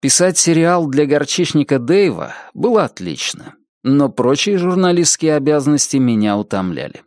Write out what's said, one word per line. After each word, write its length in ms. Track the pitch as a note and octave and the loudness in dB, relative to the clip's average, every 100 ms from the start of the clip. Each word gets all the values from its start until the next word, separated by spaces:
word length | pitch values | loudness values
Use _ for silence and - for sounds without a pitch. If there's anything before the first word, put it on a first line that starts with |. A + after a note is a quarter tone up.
Писать 340 | C#3 - F3+ F3+ | 0 2 2 0
сериал 500 | - E3 E3 F3+ D#3+ | 2 2 2 2 0
для 200 | C3+ D3 | 0 2
горчичника 720 | D3 C#3 - F3 D3+ C#3+ C3+ | 0 -2 -4 -2 0 0 -2
Дэйва 560 | A#2+ F#3 G3 F#2 C2 - - | 2 2 2 -2 -8 -14 -20
было 320 | - G3+ A3 | -4 0 0
отлично, 680 | D3 - F2+ D2 - - - - _ _ | 0 -4 -10 -8 -8 -10 -16 -20 _ _
но 280 | B2 C#3 C#3+ | 0 2 2
прочие 480 | - A#2+ C#3 - G3+ | 0 0 0 0 0
журналистские 800 | F3 F3+ F#3 F3 E3+ - D#3+ D3+ | 0 0 2 2 0 0 0 0
обязанности 600 | C#3 D3+ C#3 D3 - C#3 | 2 0 2 0 0 0
меня 400 | B2+ A2+ G#2 G#2 | 0 2 0 -2
утомляли. 680 | G#2 G2+ F#2 D2+ C2+ - | -2 -4 -4 -6 -10 -14